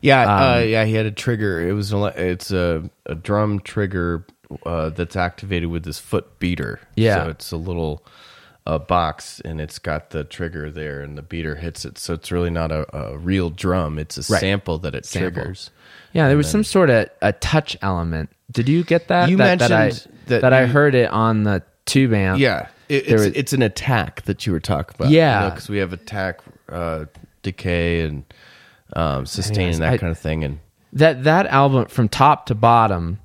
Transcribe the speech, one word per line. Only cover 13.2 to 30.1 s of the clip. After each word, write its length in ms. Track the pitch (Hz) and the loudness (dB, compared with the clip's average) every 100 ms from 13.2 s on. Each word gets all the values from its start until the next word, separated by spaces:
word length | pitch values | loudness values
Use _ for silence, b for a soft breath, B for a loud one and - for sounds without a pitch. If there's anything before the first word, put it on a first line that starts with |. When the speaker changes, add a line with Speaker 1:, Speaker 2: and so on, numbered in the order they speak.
| 85 95 87 | -2 0 0
Speaker 1:
drum. 480 | 82 90 90 78 76 | -4 -2 0 -2 -4
It's 180 | 76 - | -8 -10
a 140 | - | -2
Speaker 2:
Right. 80 | 98 | 0
Speaker 1:
sample 380 | 95 101 92 80 | 0 -2 -4 -6
that 140 | 85 | -6
it 120 | 71 - | -10 -8
Speaker 2:
Sample. 260 | 92 92 87 | -6 -4 -6
Speaker 1:
triggers. 280 | - 92 - _ b b b | -10 -10 -16 _ b b b
Speaker 2:
Yeah, 120 | 175 | 2
there 60 | 147 | 4
Speaker 1:
And 40 | 147 | 4
Speaker 2:
was 100 | 147 | 2
Speaker 1:
then 40 | |
Speaker 2:
some 120 | 208 | 0
sort 260 | 214 196 170 | 2 4 4
of 180 | 117 98 _ | 4 2 _
a 100 | 101 | -2
touch 420 | 101 - 160 151 - | -2 0 0 0 -6
element. 480 | 98 90 85 80 78 _ _ | -4 -2 -2 -4 -6 _ _
Did 160 | - 120 | -4 2
you 160 | 160 | 2
get 240 | 170 165 165 | 2 0 2
that? 220 | 175 175 | 2 4
Speaker 1:
You 80 | 190 | 6
Speaker 2:
That, 200 | - 185 | 4 4
that 120 | 120 | 4
I, 60 | 110 107 | 4 2
Speaker 1:
mentioned 280 | - - - - | 0 -12 -20 -2
that 140 | 120 | 2
Speaker 2:
that 100 | 127 | 6
I 80 | 131 | 6
Speaker 1:
you 40 | 123 | 4
Speaker 2:
heard 260 | 139 147 | 4 4
it 160 | 127 117 | 4 2
on 320 | 101 113 110 | 2 2 2
the 180 | 104 95 - _ - | 2 0 -2 _ 0
tube 260 | 139 131 | 2 4
amp. 260 | 107 95 95 | 4 2 2
Speaker 1:
Yeah, 300 | 135 82 - _ _ | 2 0 -6 _ _
it, 160 | 139 - | -2 2
Speaker 2:
There 100 | 220 | 4
Speaker 1:
it's, 80 | 202 | 4
Speaker 2:
was 60 | |
Speaker 1:
it's 180 | - 135 | 0 -2
an 80 | 131 | 0
attack 600 | 113 - - 123 69 - - | 0 0 -2 -2 -2 -8 -6
that 200 | 101 - | -4 -2
you 60 | |
were 80 | 85 | -4
talking 340 | - 76 - - | -2 -4 -4 -4
about. 120 | 131 | 4
Speaker 2:
Yeah. 320 | 156 156 110 | 6 6 4
Speaker 1:
You 40 | 95 | 0
know, 60 | |
'cause 140 | 85 - | -4 -8
we 80 | 101 | -4
have 140 | 92 | -4
attack, 460 | 90 - 104 95 85 - - - | -6 -12 -6 -6 -6 -16 -20 -14
uh, 380 | 85 85 80 76 - - _ | -8 -6 -6 -10 -16 -20 _
decay, 600 | - 92 95 87 85 85 | -10 -6 -2 0 0 0
and, 220 | 80 73 71 b b b b b b | -2 -6 -12 b b b b b b
um, 320 | - 80 67 69 | -4 -2 -2 -6
sustain, 300 | - 98 104 | -6 -4 -2
Speaker 2:
Anyways, 140 | 90 82 | -2 0
Speaker 1:
and 60 | |
that 80 | 80 | 0
Speaker 2:
I 40 | 123 | 0
Speaker 1:
kind 120 | 87 | -2